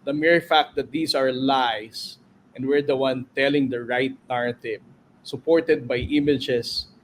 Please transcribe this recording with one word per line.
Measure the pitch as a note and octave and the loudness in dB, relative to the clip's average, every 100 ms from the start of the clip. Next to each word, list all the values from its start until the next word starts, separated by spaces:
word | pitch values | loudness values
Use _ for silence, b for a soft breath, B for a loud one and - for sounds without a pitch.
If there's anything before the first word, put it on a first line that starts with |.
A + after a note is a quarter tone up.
The | - | -4
mere | D3 D#3 E3+ | 0 4 4
fact | E3 D#3 D3 | 4 2 2
that | - A#2+ | -4 -4
these | D3 D#3+ | -4 -2
are | C#3+ C3 | 0 0
lies | B2+ C3 C3+ B2 A2 A2+ - - - _ _ _ | 0 2 2 2 -2 -8 -14 -16 -18 _ _ _
and | B2+ C3 | -8 0
we're | C#3+ | 0
the | C#3+ C3 | 2 0
one | C3+ B2+ B2+ | 0 -2 -6
telling | - C#3 D3 C3+ | -2 2 2 0
the | A#2+ | -2
right | A#2+ B2 C3 C3 _ | -4 -2 -2 -4 _
narrative, | B2+ A#2+ A#2 A#2+ G#2 - - _ _ | -4 -2 -4 -8 -10 -12 -20 _ _
supported | - C3 - E3 D#3+ D3+ B2 | -14 -8 2 2 4 0 0
by | B2 | -4
images. | B2 D3 D3 C3+ - B2 - - - - | 0 0 2 0 0 -2 -2 -8 -10 -20